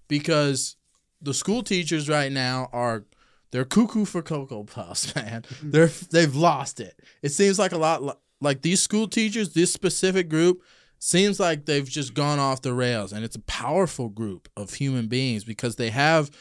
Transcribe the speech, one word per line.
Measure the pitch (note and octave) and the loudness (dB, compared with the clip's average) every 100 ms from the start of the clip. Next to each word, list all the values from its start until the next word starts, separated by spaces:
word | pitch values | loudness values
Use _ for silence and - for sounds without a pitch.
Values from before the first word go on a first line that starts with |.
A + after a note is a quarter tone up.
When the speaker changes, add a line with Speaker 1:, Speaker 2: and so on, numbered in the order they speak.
| _ | _
Speaker 1:
because | D3 D3 D#3 C#3+ C3+ - - _ _ _ _ | -2 2 2 4 0 -4 -8 _ _ _ _
the | C#3+ | -6
school | C3 - A#3 | -4 0 -2
teachers | A3 F#3 D#3+ E3 D3 | 0 -2 0 -2 0
right | D3+ C#3 | 0 0
now | C#3 B2+ B2+ B2+ | 0 -2 -2 -4
are, | A#2+ A#2+ A2 - _ _ _ _ | -2 -2 -2 -8 _ _ _ _
they're | B2 | -4
cuckoo | C3 G3+ A3+ A3 | 0 2 2 2
for | G3+ F3 | -2 -4
Cocoa | E3 D#3 C3+ A2 | -6 -6 -6 -10
Puffs, | G#2 - F2+ F2 - | -10 -12 -8 -6 -6
<laughs> | - | -6
man. | A2 A#2 | -8 -10
Speaker 2:
Mm-hmm. | - B2+ D3+ | -12 -14 0
Speaker 1:
They're, | D3 E3 | 4 4
they've | - - D#3+ D#3+ | 4 0 4 4
lost | C3 E3+ C#3+ A#2+ - | 4 4 2 -4 -10
it. | G2 - _ _ | -14 -16 _ _
It | D3 | -6
seems | D3 G3 F#3+ | 2 4 4
like | G#3 | 0
a | F3 | 2
lot | D#3 D#3+ | 2 0
li-, | C#3 - _ _ | -2 -10 _ _
like | C#3+ C#3 | -2 0
these | D#3+ F#3 | 0 0
school | - G#3 A3 | 2 0 0
teachers, | - A3 A3 G3 | 0 0 0 -2
this | D#3+ F3 | 2 2
specific | - F#3 - F#3 F#3 F3 | 2 -2 0 0 2 0
group, | D#3 F3 F3+ _ _ _ _ | 2 4 2 _ _ _ _
seems | - E3+ G3+ G3 | 0 2 2 2
like | F3+ D#3 D3 | 0 0 0
they've | C#3+ C#3 | -2 -2
just | C#3+ B2+ | -6 -4
gone | A#2 D3 D3 | -2 0 2
off | C#3 C3 | 0 0
the | C3+ | -2
rails. | B2 B2 A#2 G2 | 0 0 0 -4
And | G#2 | -6
it's | A2+ A#2+ | -8 -10
a | |
powerful | - - A#2+ D#3+ F3+ - A#2+ | -8 -6 0 2 0 0 -6
group | G#2 A2 F2+ - - | -4 -6 -8 -14 -12
of | G2+ | -12
human | - C#3 B2+ A2+ | -4 -2 0 0
beings | B2 C3 A2 | 0 0 -2
because | A2 G#2+ B2 A2 | -6 -6 -6 -2
they | A#2 | -2
have | A2 D3 E3 D3 - | 2 4 4 2 -6